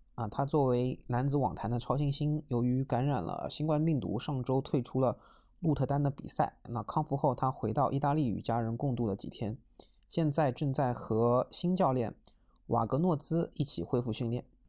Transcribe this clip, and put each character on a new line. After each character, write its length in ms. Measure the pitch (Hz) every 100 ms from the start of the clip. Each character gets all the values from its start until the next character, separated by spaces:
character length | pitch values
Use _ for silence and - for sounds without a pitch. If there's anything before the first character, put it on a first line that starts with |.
| -
啊， 140 | - 107
他 160 | -
作 200 | 143 156 131
为 360 | 123 127 - -
男 200 | 120 139
子 120 | 143
网 160 | 123
坛 160 | 76 107
的 100 | 120
超 160 | - 131
新 160 | 143
星， 300 | 143 151 151 -
由 140 | 120
于 220 | 123 131
感 220 | 131 123 139
染 160 | 123
了 260 | 80 50 -
新 180 | - 156
冠 160 | 151
病 160 | 165 147
毒， 200 | 87 104
上 260 | - 131
周 160 | 123 131
退 220 | - 143
出 180 | 123 131
了 180 | 123 - - - _ -
鹿 140 | 165
特 120 | 143 135
丹 160 | 143
的 80 | 139
比 180 | - -
赛。 300 | - - - -
那 140 | 117
康 200 | - 160
复 140 | 147 139
后， 180 | 147
他 160 | 123 131
回 220 | - 110
到 180 | 127 127
意 80 | 143
大 140 | 147
利 160 | 156 127
与 140 | 95
家 180 | - 117
人 160 | 113 117
共 180 | 143
度 120 | 120 113
了 100 | 98
几 140 | -
天， 260 | - 107 - _ _ - _ -
现 220 | - 156
在 220 | 143 143
正 180 | 120 143
在 220 | 131 127
和 560 | 120 - 110 120 123 -
新 240 | - 175
教 160 | 185 156
练 240 | 131 110 - - _ _ _ -
瓦 180 | 117
格 140 | 110 135
诺 180 | 180 143
兹 340 | - 165 -
一 100 | -
起 180 | 139 -
恢 200 | - 123
复 100 | 123
训 180 | 107 117
练。 140 | 123 - _